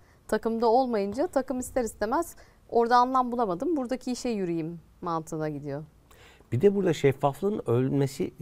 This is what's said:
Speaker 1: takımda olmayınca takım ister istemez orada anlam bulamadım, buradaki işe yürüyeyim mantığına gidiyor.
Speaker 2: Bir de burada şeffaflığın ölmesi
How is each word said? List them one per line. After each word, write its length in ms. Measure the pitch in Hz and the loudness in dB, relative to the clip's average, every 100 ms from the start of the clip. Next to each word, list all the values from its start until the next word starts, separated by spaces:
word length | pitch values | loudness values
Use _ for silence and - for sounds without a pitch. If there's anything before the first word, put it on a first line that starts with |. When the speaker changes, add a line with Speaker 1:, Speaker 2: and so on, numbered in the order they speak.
| _ _ - | _ _ -4
Speaker 1:
takımda 380 | 214 226 226 226 | -2 0 0 4
olmayınca 600 | 240 254 220 202 220 359 | 4 2 0 -2 -2 0
takım 320 | 277 254 254 | 0 -2 -6
ister 260 | 247 262 | -4 -4
istemez 520 | 220 - 214 294 330 - - _ - | -4 -4 -2 -2 -4 -10 -20 _ -2
orada 280 | 233 233 247 | 0 6 6
anlam 360 | 254 262 247 | 6 2 0
bulamadım, 440 | 240 220 175 285 311 | 0 0 0 0 -2
buradaki 360 | 240 262 254 | -2 -4 -6
işe 160 | 240 247 | -6 -4
yürüyeyim 520 | 214 180 165 160 170 - - | -2 -2 -2 -4 -8 -16 -12
mantığına 480 | 175 165 160 160 156 | -4 -4 -4 -4 -4
gidiyor. 360 | 147 147 139 151 _ _ - - - - | -4 -8 -8 -10 _ _ -20 -20 -20 -6
Speaker 2:
Bir 80 | 120 | 2
de 140 | 202 | 4
burada 180 | 202 185 | 4 0
şeffaflığın 720 | 151 139 - 143 135 196 220 - | 4 2 2 -2 0 -4 -4 0
ölmesi 680 | 120 131 139 135 - 190 - | 0 2 0 0 -2 -6 -6